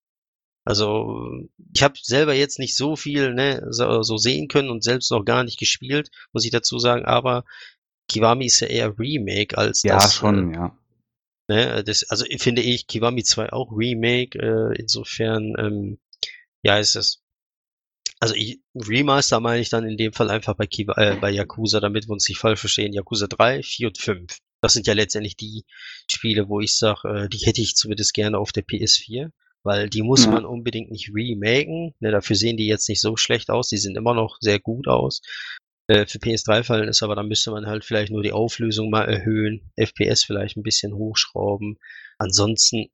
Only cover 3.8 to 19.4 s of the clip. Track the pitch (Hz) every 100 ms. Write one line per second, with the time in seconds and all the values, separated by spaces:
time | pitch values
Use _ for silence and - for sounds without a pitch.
3.8 | 123 117 110 110 104 143 151 147 139 117
4.8 | 113 127 - 120 104 120 123 - 107 -
5.8 | 127 143 147 - - 117 113 117 - 123
6.8 | 120 120 - 120 127 123 - - - _
7.8 | _ _ - 107 113 123 123 - - 117
8.8 | 113 104 123 151 98 98 104 101 107 107
9.8 | 104 95 101 - 107 98 87 82 87 -
10.8 | _ _ _ _ _ _ - 104 127 113
11.8 | 107 104 - 110 120 135 127 120 117 123
12.8 | - 110 117 123 - - 110 - 127 107
13.8 | 120 113 113 123 123 - 113 113 113 113
14.8 | 110 113 110 - 110 110 107 110 107 104
15.8 | 101 101 _ _ - - _ _ 107 101
16.8 | 104 - - - _ _ _ _ _ _
17.8 | _ _ - - 113 110 107 - _ 127
18.8 | 107 117 143 139 - 117